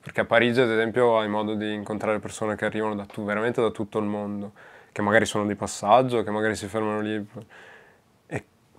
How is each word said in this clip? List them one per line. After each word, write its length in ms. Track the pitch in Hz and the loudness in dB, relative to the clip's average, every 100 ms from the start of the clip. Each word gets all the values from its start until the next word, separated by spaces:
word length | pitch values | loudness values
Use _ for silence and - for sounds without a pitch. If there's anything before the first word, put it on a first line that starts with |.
perché 200 | - - | -8 -4
a 40 | |
Parigi, 360 | 107 117 120 117 | 2 4 4 4
ad 100 | 120 | 4
esempio, 480 | 110 113 113 123 113 | 2 0 2 4 4
hai 100 | 107 | 2
modo 260 | 104 107 | 0 -2
di 180 | 107 107 | -2 -4
incontrare 440 | 104 101 104 107 107 | -6 -6 -4 -2 -2
persone 340 | 101 - 110 104 | -4 -6 -4 -2
che 80 | |
arrivano 300 | 107 107 107 | -2 -2 -2
da 120 | 104 101 | -4 -8
tu-, 180 | - | -8
veramente 360 | 104 104 117 120 | -4 -2 -2 0
da 100 | 110 | 0
tutto 280 | 107 104 - | 0 -4 -4
il 60 | 104 | -2
mondo, 460 | 104 104 104 101 - - - - | -4 -6 -8 -10 -16 -20 -20 -12
che 100 | - | -4
magari 240 | 104 110 104 | 4 4 4
sono 200 | 107 104 | 0 -2
di 80 | |
passaggio, 680 | 101 101 - 101 120 131 117 | -2 -6 -2 6 6 6 0
che 60 | 104 | -2
magari 240 | 104 110 101 | -2 -2 -2
si 100 | 101 | -4
fermano 340 | 110 107 107 | -4 -2 -2
lì. 240 | 107 107 104 - - - - - - _ _ _ - | -4 -6 -8 -14 -18 -20 -20 -20 -20 _ _ _ -12
E, 180 | 123 - _ _ | -12 -12 _ _